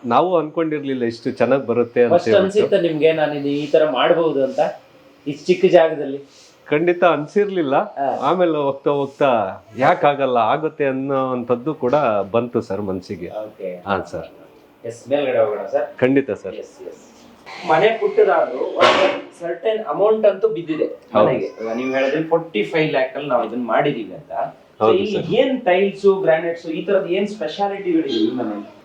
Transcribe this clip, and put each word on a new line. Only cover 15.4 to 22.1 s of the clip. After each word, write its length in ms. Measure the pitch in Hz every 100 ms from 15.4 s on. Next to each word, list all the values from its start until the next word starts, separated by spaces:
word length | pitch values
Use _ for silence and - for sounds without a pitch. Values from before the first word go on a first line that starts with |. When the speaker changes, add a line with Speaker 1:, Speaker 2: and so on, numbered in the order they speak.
| 107 104
Speaker 2:
ಸರ್. 420 | 101 139 - -
Speaker 1:
ಖಂಡಿತ 300 | 127 139 131
ಸರ್. 240 | 98 92
Speaker 2:
ಎಸ್, 280 | - - -
ಎಸ್. 880 | - - - - - - - - -
ಮನೆ 180 | 160 214 226
ಪುಟ್ಟದಾದ್ರೂ 580 | 202 - 196 170 - -
ಒಂದು 840 | - - - 185 190 - - -
ಸರ್ಟೈನ್ 440 | 170 170 226 214
ಅಮೌಂಟ್ 420 | - 156 208 220 214
ಅಂತೂ 220 | 190 220
ಬಿದ್ದಿದೆ 360 | 170 151 156
Speaker 1:
ಹೌದು. 420 | - - - 107 110
Speaker 2:
ಮನೆಗೆ. 200 | - 98
ಇವಾಗ 300 | 101 113 117
ನೀವು 160 | 131
ಹೇಳಿದ್ರೆ 300 | 131 135